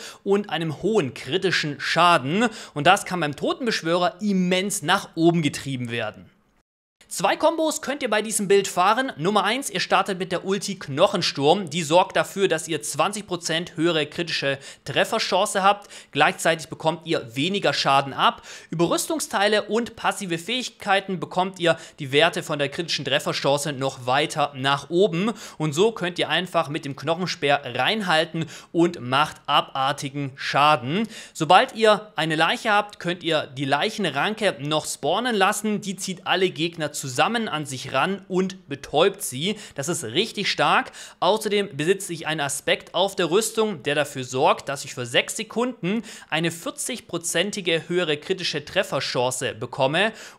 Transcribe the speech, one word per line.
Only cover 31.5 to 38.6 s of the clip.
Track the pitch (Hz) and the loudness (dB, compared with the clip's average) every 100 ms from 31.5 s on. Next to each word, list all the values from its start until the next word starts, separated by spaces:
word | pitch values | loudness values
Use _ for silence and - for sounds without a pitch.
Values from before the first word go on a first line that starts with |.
| 185 254 220 | 6 6 4
ihr | 214 208 - - | 4 4 0 -2
eine | 160 | 0
Leiche | 156 165 240 233 | 2 2 2 2
habt, | 208 208 - | 2 0 -6
könnt | 175 180 | -6 -4
ihr | 165 156 135 | 0 0 -2
die | 131 | -4
Leichenranke | 135 139 202 214 190 139 175 214 202 127 | 0 0 0 -2 -2 0 -2 0 -2 0
noch | 139 151 - | 0 -2 -2
spawnen | - 139 190 247 214 | -4 -2 0 0 2
lassen. | 196 202 214 208 | 2 2 -2 -2
Die | 185 | -4
zieht | 190 - 180 - | -8 -6 -6 -2
alle | 175 190 | 2 2
Gegner | 139 165 170 147 - | 0 -4 -2 -6 -6
zusammen | 139 127 165 233 214 | -6 0 0 0 -4
an | 156 135 | -6 -6
sich | 131 131 | -8 -4
ran | 131 165 196 - | 0 0 -2 -4
und | 180 185 190 | -2 -2 -4